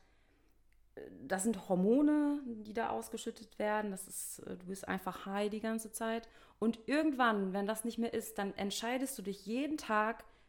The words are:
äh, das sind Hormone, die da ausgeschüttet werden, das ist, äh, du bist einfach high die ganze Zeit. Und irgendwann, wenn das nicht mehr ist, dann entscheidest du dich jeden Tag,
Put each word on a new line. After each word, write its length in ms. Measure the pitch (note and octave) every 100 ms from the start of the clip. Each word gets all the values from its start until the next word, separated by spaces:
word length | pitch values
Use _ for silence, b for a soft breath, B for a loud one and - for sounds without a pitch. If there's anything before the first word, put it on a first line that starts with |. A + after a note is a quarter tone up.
| b b b b b b _ - -
äh, 60 | - - - C3+
das 160 | F#3
sind 240 | G#3+ G3+ F3+
Hormone, 720 | F3+ F#3+ B3 D4+ D4+ D4 D4 C4
die 280 | A3 G#3+
da 160 | G#3+ A3+
ausgeschüttet 680 | A3+ A3+ A3 - A3+ G#3+ -
werden, 320 | G#3+ G#3+ G#3
das 160 | F#3 -
ist, 320 | - - -
äh, 160 | - F#3
du 100 | F3+
bist 200 | F#3+ -
einfach 380 | F#3+ F#3 F3+ G3
high 240 | G3 G#3
die 100 | G#3+
ganze 300 | A3 A3 A3
Zeit. 360 | - A3+ A3+ A#3 B B B
Und 200 | A3 A3+ -
irgendwann, 640 | C#4+ D#4+ C4 B3 G#3+ F#3+
wenn 140 | F#3+ G3+
das 180 | A3
nicht 140 | A#3 A3+
mehr 140 | A#3
ist, 240 | - - -
dann 160 | G3
entscheidest 640 | - G3+ F#3+ A3+ B3+ C4 -
du 40 |
dich 220 | F#3+ G3 -
jeden 300 | A#3 D4 D4+
Tag, 460 | - G#3+ G#3+ A3+ - b